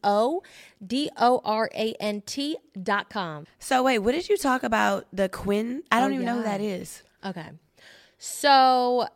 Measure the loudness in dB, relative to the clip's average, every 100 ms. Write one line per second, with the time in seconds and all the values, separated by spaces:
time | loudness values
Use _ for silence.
0 | 2 2 2 0 -6 -18 -20 _ -6 -4
1 | -4 2 2 2 0 -2 -2 -2 -4 -4
2 | -6 -6 -8 -6 -6 -6 -10 -10 -2 -2
3 | -2 -6 -6 -8 -14 _ 0 2 4 2
4 | 2 -2 -2 0 0 0 0 2 2 0
5 | -4 -2 -2 -2 -2 -2 -2 -6 0 2
6 | 2 0 -2 -2 -2 -4 -4 -6 -10 -16
7 | _ _ -12 -10 -14 -18 _ _ -20 -20
8 | _ _ -14 -2 4 6 8 4 2 0
9 | -2